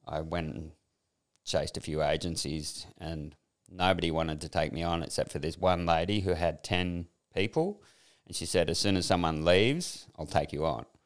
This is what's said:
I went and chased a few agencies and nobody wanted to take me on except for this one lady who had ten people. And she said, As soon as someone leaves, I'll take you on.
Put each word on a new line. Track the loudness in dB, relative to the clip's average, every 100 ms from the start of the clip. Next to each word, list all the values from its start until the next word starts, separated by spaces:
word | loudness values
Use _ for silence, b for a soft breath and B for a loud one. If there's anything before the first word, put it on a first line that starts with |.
| -6
I | -6
went | -4 -4 -4
and | -6 -10 -14 _ _ _ _ _ _
chased | -4 -2 -2 -6
a |
few | -6 -2
agencies | 2 0 -2 -4 -4 -4 -6 -10 -14 -12
and | -10 -8 -8 -14 _ _ _
nobody | 0 2 4 2
wanted | 0 0 -2
to | -4
take | 0 0
me | 0
on | -2 -2
except | -4 -4 -4
for | -2
this | -6 0
one | 2 2 2
lady | 2 2 0
who | 0
had | 0 0 -2
ten | -2 0 0 -2 -8 _ _
people. | -2 0 0 -2 -4 b b b b _
And |
she | -8 -2
said, | 2 2
As | 2
soon | 2 2
as | 2
someone | 2 2 2
leaves, | 6 6 6 2 -4 -10 -16 -12
I'll | -2
take | 0 0
you | 0
on. | -2 -2 -6 _